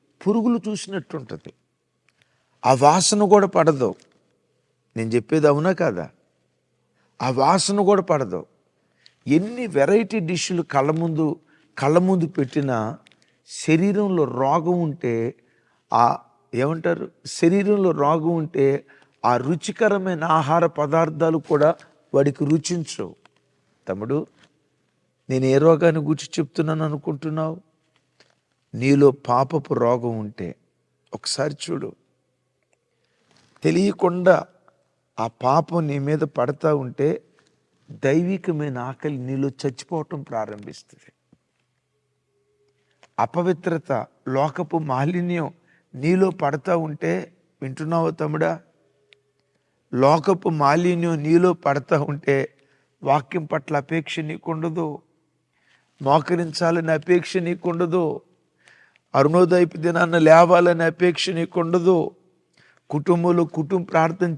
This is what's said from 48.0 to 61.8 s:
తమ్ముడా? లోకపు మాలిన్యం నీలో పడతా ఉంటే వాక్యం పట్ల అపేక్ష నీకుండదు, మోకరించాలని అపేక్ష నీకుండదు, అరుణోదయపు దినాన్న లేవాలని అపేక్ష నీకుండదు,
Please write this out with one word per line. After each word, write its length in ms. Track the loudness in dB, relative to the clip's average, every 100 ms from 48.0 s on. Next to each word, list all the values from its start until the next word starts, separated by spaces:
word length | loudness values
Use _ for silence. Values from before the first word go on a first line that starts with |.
| -2
తమ్ముడా? 500 | -2 -4 -2 -2 -4 -12 _ _ _ _ _ _ _ _ _ _ _ _
లోకపు 540 | 2 4 4 2 0 -2
మాలిన్యం 760 | 0 2 2 2 0 -2 -2
నీలో 300 | 2 4 4
పడతా 480 | 2 -2 -2 0 -2
ఉంటే 560 | -2 -4 -2 0 -2 _ _ _ _ _
వాక్యం 420 | 0 0 0 -8
పట్ల 320 | -6 -6 -4 -6
అపేక్ష 440 | -4 -6 -6 -8
నీకుండదు, 840 | -8 -10 -8 -6 -6 -6 -8 -10 _ _ _ _ _ _ _ _ _ -6
మోకరించాలని 920 | 2 2 2 -4 -4 -2 0 0 0
అపేక్ష 440 | -2 2 0 0 -4
నీకుండదు, 840 | -4 -4 -4 -4 -2 -2 -2 -6 -14 _ _ _ _ _ _ _ _
అరుణోదయపు 640 | 2 4 4 4 4 2 0
దినాన్న 420 | -2 0 2 4
లేవాలని 640 | 8 10 10 6 6 2
అపేక్ష 480 | 0 2 0 0 -4
నీకుండదు, 800 | -4 -4 -2 0 2